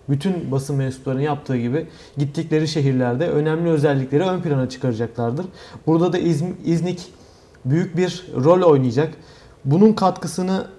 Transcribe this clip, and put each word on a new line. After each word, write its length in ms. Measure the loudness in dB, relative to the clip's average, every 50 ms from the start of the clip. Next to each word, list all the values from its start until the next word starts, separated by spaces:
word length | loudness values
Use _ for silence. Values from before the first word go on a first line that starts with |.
| -4 -2
Bütün 420 | -2 -2 0 -2 -2 -2 -4 -4
basın 240 | -4 -4 -2 -2 -4
mensuplarının 460 | -2 -2 -4 -6 -8 -6 -4 -4 -2
yaptığı 360 | -2 -2 -2 -4 -4 -4 -4 -2
gibi 280 | -2 -2 -2 -4 -4 -6 -14 -20 -20 -14 -6 -4
gittikleri 500 | -4 -4 -2 -6 -4 0 0 0 0 0
şehirlerde 640 | 0 0 0 2 2 2 0 0 0 0 -2 0
önemli 400 | 0 0 0 0 0 0 0 2
özellikleri 540 | 2 2 2 2 2 2 -2 0 0 0 2
ön 180 | 2 0 -2
plana 280 | -2 -2 0 0 -2 -4
çıkaracaklardır. 760 | -6 -4 -4 -2 -2 -2 -4 -6 -4 -4 -4 -4 -4 -4 -6 -8 -12 -18 -20 -20 -20 -8 -2 0
Burada 260 | 2 2 2 2 0
da 40 | 0
İzm-, 360 | 0 0 0 0 -2 -4 -6 -6 -2
İznik 360 | -2 0 0 0 -2 -4 -6 -8 -18 -20 -20 -20 -20 -20 -20 -20 -20 -20 -10 -4
büyük 320 | -2 0 0 0 0 0 -2
bir 280 | -2 -2 -2 -6 -12 -8 -6
rol 260 | 0 4 6 6 6
oynayacak. 520 | 6 6 6 6 4 2 0 0 -2 -2 -4 -12 -20 -20 -20 -20 -20 -20 -20 -12 -2
Bunun 280 | 0 4 6 6 6 6
katkısını 720 | 4 2 0 0 -2 -8 -8 -6 -4 -2 -2 -2 -2 -4 -6 -14